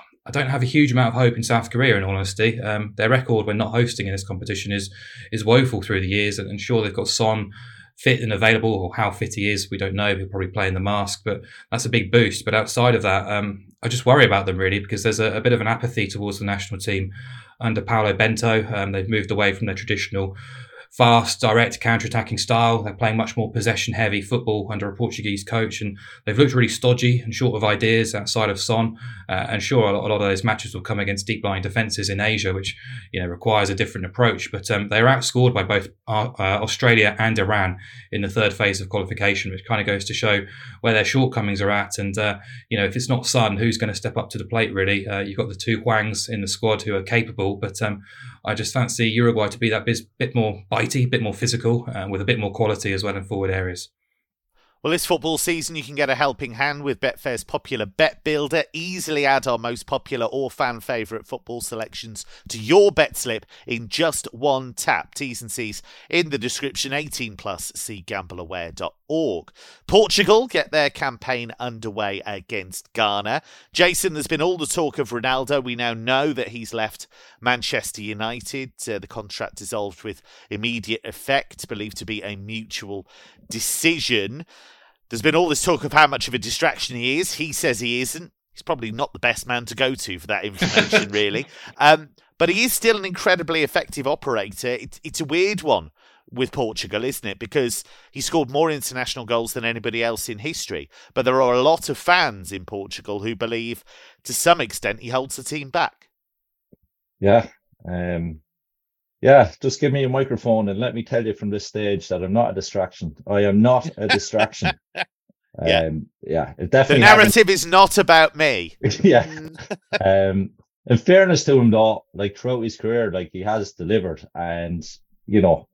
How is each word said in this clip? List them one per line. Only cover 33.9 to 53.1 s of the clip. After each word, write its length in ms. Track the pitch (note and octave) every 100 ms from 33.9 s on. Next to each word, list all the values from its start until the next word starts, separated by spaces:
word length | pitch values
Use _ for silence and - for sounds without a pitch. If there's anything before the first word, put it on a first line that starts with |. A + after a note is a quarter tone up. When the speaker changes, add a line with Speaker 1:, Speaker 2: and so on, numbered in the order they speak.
| - F2+
Speaker 1:
approach. 460 | - A#2 - -
But, 180 | G2 -
um, 180 | G#2 G2+
they 140 | G#2
were 60 | A#2+
outscored 440 | C3 - B2 B2
by 120 | A#2
both, 240 | F#2 G#2 - _ -
uh, 220 | G#2+ A2 -
uh, 220 | F#2+ G2+
Australia 540 | A2 - B2 A2+ G#2 G#2
and 180 | A2+ G#2
Iran 360 | F#2+ G#2 F#2 F#2+ - - -
in 100 | G2+
the 60 | G2+
third 240 | G#2 G#2+
phase 280 | F#2+ G#2 F#2
of 80 | F#2+
qualification, 640 | G#2 F#2+ G#2+ G2+ G2 F#2+
which 140 | F#2 -
kind 140 | A2
of 80 | G2+
goes 160 | G2+
to 100 | -
show 280 | - A2 G2+ G2 - - -
where 100 | A#2
their 120 | G#2+
shortcomings 560 | G#2+ C3+ B2+ A#2+ G#2 G2
are 100 | G2+
at. 280 | G#2 G2+ -
And, 180 | G2 G2+
uh, 220 | G#2+ G2+ - - -
you 100 | A2
know, 60 |
if 100 | G2+
it's 140 | B2 B2+
not 180 | B2+ -
Son, 300 | C3 A2 G2+
who's 220 | A#2 A2
gonna 180 | G#2 G2+
step 200 | A2+ -
up 140 | -
to 80 | A2
the 60 |
plate, 280 | F#2+ A2+ G#2+
really? 360 | G2 F#2+ G2+ G2
Uh, 140 | G2+
you've 160 | G2+ G2
got 100 | -
the 80 | F#2
two 240 | - A2
Hwangs 480 | A#2+ A2 G#2+ G2 -
in 120 | G#2+
the 60 | F#2+
squad 360 | - A2+ G#2+
who 120 | -
are 80 | G2
capable, 540 | F#2+ A#2 A#2 - G2 G2
but, 260 | G2+ -
um, 180 | G#2+ G2+ - - - - -
I 80 |
just 200 | G#2+ G#2
fancy 340 | C3 B2 - A2+
Uruguay 400 | A2 A#2+ A2 G#2
to 100 | -
be 120 | A2+
that 160 | G#2+ A#2+
biz-, 200 | A2+ - _
bit 160 | A#2+
more 300 | A#2+ G#2+ G2 -
bitey, 400 | A2 - C3+ B2
bit 120 | B2
more 100 | A2
physical, 560 | G2+ A#2+ A#2 A2+ A#2+ B2
uh, 120 | A#2 G2
with 100 | F#2+
a 60 | G2
bit 120 | A#2
more 140 | G2+
quality 400 | - A2 G2+ G#2
as 100 | F#2+
well 140 | G2+